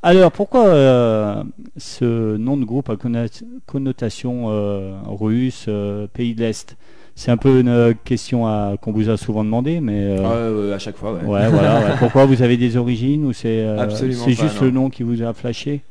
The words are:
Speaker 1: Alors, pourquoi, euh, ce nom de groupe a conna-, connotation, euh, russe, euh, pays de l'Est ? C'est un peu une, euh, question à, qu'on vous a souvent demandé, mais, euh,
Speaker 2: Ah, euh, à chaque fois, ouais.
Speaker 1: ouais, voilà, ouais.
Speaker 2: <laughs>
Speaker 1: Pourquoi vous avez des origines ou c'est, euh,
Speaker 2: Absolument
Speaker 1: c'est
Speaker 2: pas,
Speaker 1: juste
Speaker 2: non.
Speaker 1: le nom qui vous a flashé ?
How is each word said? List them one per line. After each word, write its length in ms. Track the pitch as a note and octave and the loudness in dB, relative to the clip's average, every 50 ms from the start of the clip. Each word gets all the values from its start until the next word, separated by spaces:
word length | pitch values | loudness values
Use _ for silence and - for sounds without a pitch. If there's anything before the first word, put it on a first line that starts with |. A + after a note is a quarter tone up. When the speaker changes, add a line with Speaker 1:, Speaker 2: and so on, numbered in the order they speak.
| - | 4
Speaker 1:
Alors, 300 | E3+ F3 F#3 F#3 E3+ - | 6 6 8 8 6 4
pourquoi, 360 | - G3+ - - B3+ A#3 G3+ | 0 -6 0 2 4 6 6
euh, 760 | F3 D3 C3+ C3 C3 B2 A#2+ A#2 A2 G#2+ G#2+ G#2 G2+ G#2+ G2+ - - - - - - | 6 6 6 6 6 6 4 4 2 2 0 0 -2 -4 -8 -10 -12 -16 -18 -18 -18
ce 580 | D#3+ - - - - B2 A#2+ A#2 A#2 A2+ A2 G#2+ G#2+ | -16 -16 -16 -6 -2 -2 0 0 0 -2 -2 -2 -2
nom 180 | A2 B2 C#3 | -2 -2 -2
de 80 | C#3+ B2+ | -2 -2
groupe 240 | G#2 A2+ C3+ C3+ - | -2 -4 -6 -4 -4
a 80 | A2+ | -6
conna-, 300 | G2+ - B2 A#2 A#2 A#2 A2 - - A#3 A#3 A#3+ C4 - | -6 -4 -4 -4 -4 -4 -6 -8 -12 -18 -18 -18 -18 -18
connotation, 800 | - - C#3+ C3+ C3+ B2+ - B2+ A2 - - - B2 B2 B2 A#2+ A2 | -8 -8 -4 -4 -4 -4 -4 -6 -6 -6 -6 -8 -6 -6 -4 -4 -4
euh, 500 | G#2+ G#2+ G#2 G2+ G2+ G2 F#2+ F#2+ F#2+ F#2+ G2+ | -2 -2 -2 -2 -4 -6 -6 -10 -12 -12 -12
russe, 640 | G#2 G#2 G2+ G#2+ G#2+ A2 A#2+ B2+ B2+ B2 - - - | -12 -8 -4 -2 0 0 0 0 -2 -4 -6 -8 -6
euh, 380 | G#2 G#2 G2+ G2+ G2+ G#2 G#2 | -4 -4 -4 -4 -6 -6 -8
pays 280 | G2+ - - B2 A#2+ A#2 | -10 -6 -4 -4 -4 -2
de 60 | A2 | -2
l'Est ? 380 | A2+ A2+ A2 - - - - - - - - - - - - | -2 -4 -4 -6 -10 -18 -20 -20 -20 -20 -20 -20 -20 -20 -18
C'est 160 | - - - | -10 -2 0
un 60 | A#2+ | 0
peu 240 | A2+ - C#3 C3 B2+ | 2 4 4 4 6
une, 80 | B2+ B2 | 4 4
euh, 240 | A#2+ A#2+ A#2 A#2 A#2 A2 - | 4 4 4 4 2 0 -2
question 440 | - C3+ A#2 - - - B2 A#2 | -4 -4 -4 -4 -4 -2 -2 0
à, 300 | A2 G#2+ G#2 G#2 G2+ G2+ G2 | 0 -2 -2 -2 -2 -4 -6
qu'on 120 | - - G#2+ | -6 -4 -2
vous 180 | G#2+ G#2+ G#2+ | -2 0 0
a 80 | A2+ G2+ | 0 -2
souvent 260 | - - A2 G#2+ G#2+ | -2 -4 -4 -2 -2
demandé, 380 | G#2+ A2 A#2 B2+ D3 E3 E3+ D#3 | -2 -2 -2 -2 -2 -2 -2 -2
mais, 360 | A#2 G#2 G#2 G2+ G2+ G2 F#2+ | -2 -2 -2 0 0 0 0
euh, 60 | F#2+ | 0
Speaker 2:
Ah, 80 | F#2+ A#2 | 0 0
euh, 420 | A#2 A#2 A2+ A2 G#2+ G2+ G2+ G2+ | -2 -2 -2 -2 -2 -2 -2 -4
à 40 | G2 | -6
chaque 180 | F#2+ A2 G2 | -8 -10 -12
fois, 160 | - - G2+ A2 | -10 -8 -8 -6
ouais. 120 | F2 E2+ | -6 -4
Speaker 1:
ouais, 260 | G#2 G#2 G2 G#2 A2+ | -2 0 2 2 4
voilà, 300 | D3 D3+ - - A2 A#2 A2+ G2+ | 4 4 4 4 4 4 2 2
ouais. 40 | - | 2
Speaker 2:
<laughs> 40 | - | 2
Speaker 1:
Pourquoi 260 | B2 A#2 - C3+ C3+ | 0 2 6 6 6
vous 160 | C#3 C3+ A#2+ | 6 6 4
avez 160 | B2+ A#2+ B2 | 4 4 4
des 220 | A#2+ B2 A#2+ A2+ B2 | 2 2 0 0 0
origines 480 | A#2+ A#2+ B2 A2 A#2+ C3 C#3+ D3+ D3+ | 0 0 -2 -2 0 -2 0 0 0
ou 80 | C3+ A2+ | -2 -4
c'est, 320 | - - A#2 A2+ A2+ A2 | -4 -2 -2 -2 0 0
euh, 100 | A2 G#2+ G#2+ | -2 -2 -2
Speaker 2:
Absolument 460 | - - G#2+ G#2+ - C3 B2+ A#2+ A#2+ | -2 -4 -2 -4 -2 -4 -4 -2 0
Speaker 1:
c'est 100 | C3+ B2 | 0 0
Speaker 2:
pas, 80 | G#2+ C3 | 2 0
Speaker 1:
juste 120 | D#3 D3 - C#3 | -2 0 0 0
Speaker 2:
non. 20 | |
Speaker 1:
le 60 | C3 | 0
nom 180 | B2 C3 C3 C3+ | 2 2 -2 -2
qui 140 | C3 - B2 | -4 -4 -4
vous 180 | A#2 A#2+ A#2 | -4 -2 -2
a 140 | A#2 A#2 A2+ | -2 -4 -6
flashé ? 480 | - - A#2+ A#2 - - C#3+ C#3+ C#3+ - - | -6 -6 -8 -8 -6 -6 -6 -8 -8 -8 -14